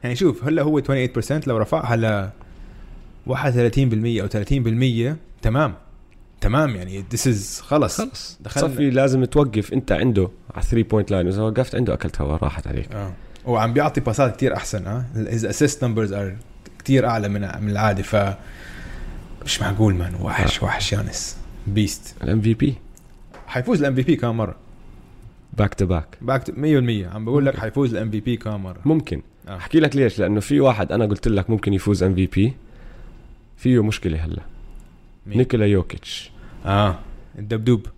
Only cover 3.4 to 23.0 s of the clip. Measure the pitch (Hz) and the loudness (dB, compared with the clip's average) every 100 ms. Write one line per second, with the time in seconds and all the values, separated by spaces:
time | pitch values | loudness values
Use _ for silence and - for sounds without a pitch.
3.4 | 131 120 120 139 135 110 117 113 98 107 | 2 4 4 4 2 2 0 0 0 -2
4.4 | 101 139 117 113 131 117 120 156 - - | 0 2 2 2 2 2 0 -2 -10 -4
5.4 | 113 123 156 87 - - - - - - | 0 2 0 -2 -18 -20 -20 -20 -20 -2
6.4 | 101 131 151 104 92 98 95 117 135 107 | 2 4 2 -2 -6 -8 -6 -2 0 0
7.4 | 98 - - 151 117 - 247 - - - | -2 -12 0 2 2 0 -6 -8 -16 -14
8.4 | 110 143 156 135 143 127 135 131 127 151 | -6 0 0 2 2 4 4 4 4 4
9.4 | 143 107 101 135 - 82 123 101 92 - | 2 0 -2 -4 0 2 4 2 0 -4
10.4 | - - - 117 110 107 98 98 87 95 | -14 -4 2 2 4 2 2 2 2 0
11.4 | 110 107 127 - 120 - 80 - 71 78 | 0 0 -2 0 0 0 -2 -2 -2 0
12.4 | 73 - - - - 104 98 90 - - | -2 -4 -6 -6 -6 -8 -10 -10 -16 -12
13.4 | - 117 117 123 151 135 123 110 131 - | -2 2 2 2 2 0 -2 2 2 2
14.4 | 131 110 - 104 87 117 123 113 107 117 | 0 0 -4 -6 -4 -6 -4 -4 -2 -2
15.4 | 110 - 147 - 123 110 107 98 98 104 | -2 2 2 2 -2 0 0 -2 -6 -8
16.4 | - - - - - 131 120 113 104 101 | -16 -20 -20 -12 2 4 4 0 0 -2
17.4 | 98 - 104 101 110 98 98 104 98 95 | -4 -4 -2 2 2 2 0 2 0 -2
18.4 | - - - - - - - - - - | -12 -18 -16 -14 -12 -12 -12 -12 -14 -12
19.4 | - - 104 101 107 90 87 92 - - | -6 -2 -2 2 2 2 -2 -4 -4 0
20.4 | - - - - - 104 104 - - - | 0 0 -2 -2 -2 -2 -4 -6 -10 -10
21.4 | - - - 101 101 - - - 64 107 | -14 -10 -2 0 0 -2 -14 -8 0 2
22.4 | 107 113 143 127 - - | 2 2 0 0 -12 -20